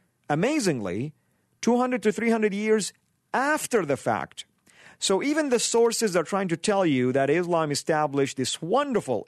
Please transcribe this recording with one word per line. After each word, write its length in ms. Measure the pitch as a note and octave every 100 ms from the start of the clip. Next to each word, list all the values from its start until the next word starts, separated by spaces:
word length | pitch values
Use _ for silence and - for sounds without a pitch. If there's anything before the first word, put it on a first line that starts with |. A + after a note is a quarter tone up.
| _ _ -
amazingly, 840 | D3+ A3+ D#4 G3 C3 F#2+ G2 D3 - _ _ _ -
two 160 | A3+ A#3+
hundred 260 | B3+ B3
to 80 | G#3+
three 200 | G#3 A3+
hundred 220 | A3+ G#3+
years 380 | G3 G#3+ A3 F3 - _ _ -
after 520 | A3+ C#4 D4+ - A3+ D3+
the 100 | C3
fact. 480 | B2+ G#2 C#2 - - _ _ _ - -
So 240 | - D4
even 240 | C#4 D4+ D4
the 120 | A#3+
sources 580 | - A#3 A#3 A3 A3 E3+
are 60 |
trying 260 | D3+ G3 F#3+
to 80 | E3
tell 280 | - G3 F3
you 280 | C3 B2
that 160 | C3+ C#3
Islam 420 | E3 F3 E3 D#3
established 640 | C#3 - D#3 D3+ C#3 C#3 -
this 260 | B2 -
wonderful 640 | D#3+ C4 C#4+ G#3 C3+ A2+